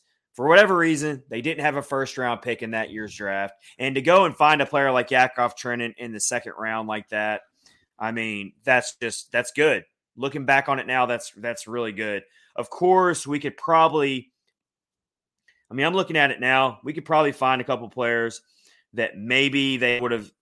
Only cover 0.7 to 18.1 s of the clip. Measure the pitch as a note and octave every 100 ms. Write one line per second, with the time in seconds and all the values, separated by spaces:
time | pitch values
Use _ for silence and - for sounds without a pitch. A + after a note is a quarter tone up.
0.7 | F3+ E3 D3+ D3+ C3+ - A#2 D3 D#3 D3
1.7 | C#3+ - C3+ C3 - B2 A#2 B2 A2+ A2+
2.7 | A2+ A2 G#2+ G#2+ - G2+ G2 G2 - -
3.7 | - C3 C3+ C3 F#3 F3 - D3+ D3+ C3+
4.7 | D3 C#3 B2+ B2 B2+ B2+ - A#2+ - B2+
5.7 | A#2+ A#2 - A#2+ G#2+ - B2 A#2 - A2
6.7 | A2 A2 G#2+ - G#2+ G#2+ G#2 - _ _
7.7 | _ _ - A2 A#2 A2+ G#2 G2 _ -
8.7 | B2+ - - A#2 - - A#2+ B2 - D3+
9.7 | G#2+ - _ _ - C#3 C#3+ C3+ C#3 C#3+
10.7 | C3+ A#2 B2+ B2 A#2+ - G2+ A#2 A#2 A2
11.7 | A#2+ A2+ G2+ G#2+ G2+ - _ _ - -
12.7 | - F3+ F#3 F3+ D#3+ C3+ D3 C#3+ - -
13.7 | E3 D#3+ D3+ C#3 C3 - _ _ _ _
14.7 | _ _ _ _ _ _ _ _ _ _
15.7 | B2 D3+ F#3+ F3 D#3+ C#3+ A#2+ B2 C3 C3
16.7 | G#2 C3+ D3+ - D#3 D3 C3+ C3 B2+ B2
17.7 | A#2+ A#2 - A#2+